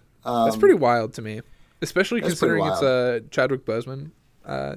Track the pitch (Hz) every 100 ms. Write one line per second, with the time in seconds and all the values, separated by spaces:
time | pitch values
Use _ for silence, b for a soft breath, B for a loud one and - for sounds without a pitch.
0 | _ _ 123 120 113 110 202 190 127 120
1 | 110 - 110 107 - - - - - 175
2 | 196 240 190 165 135 - - - 139 127
3 | 123 120 - - 131 131 - 113 123 135
4 | 151 - _ _ - 135 139